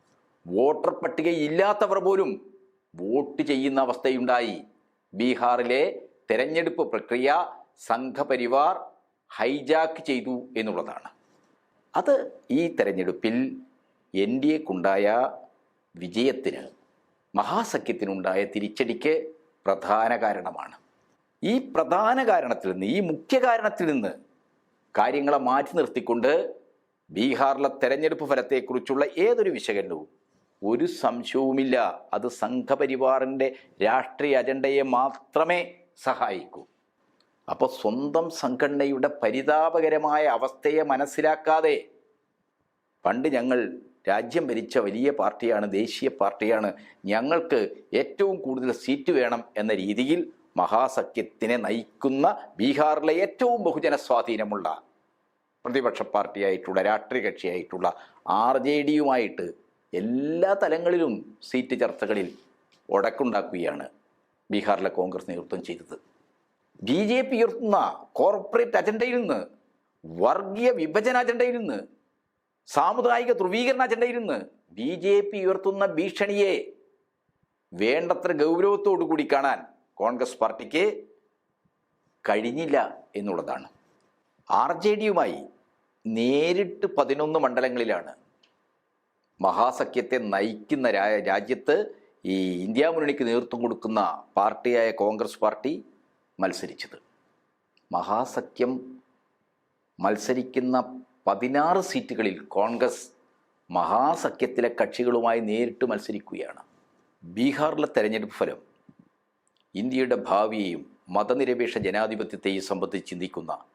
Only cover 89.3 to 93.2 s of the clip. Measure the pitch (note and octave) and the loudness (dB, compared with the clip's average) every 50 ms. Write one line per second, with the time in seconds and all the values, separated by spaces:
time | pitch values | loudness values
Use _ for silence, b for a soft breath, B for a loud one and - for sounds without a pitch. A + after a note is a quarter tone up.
89.3 | _ - F#2+ F#2+ - - A#2 B2+ B2+ - C3+ - - B2 A2 - C3 B2+ A2+ G#2 | _ 0 0 2 4 4 2 2 2 0 -2 -2 -2 -2 -2 0 0 -2 0 0
90.3 | G2 G2 G#2 A2+ A2 G#2+ - - D3+ C#3 B2+ A#2 G2+ G2 G2 G#2+ G#2+ G#2 F#2 F#2+ | 0 0 0 -2 -4 -6 -6 -4 -2 0 2 2 2 2 2 2 2 0 2 0
91.3 | F#2+ G#2 G#2 A2+ B2 - - - D3 F#3+ G#3 - B B B B B B - F#2+ | 0 0 0 -2 -4 -2 0 2 2 2 0 -2 B B B B B B -4 -2
92.3 | F#2+ F#2+ F#2 F#2 F#2 F2 F#2 G#2 A2 B2 D3 E3 E3 D#3+ D3+ C#3+ C#3 - | 0 0 0 0 -2 -4 -4 -2 0 2 2 2 2 0 0 -2 0 -2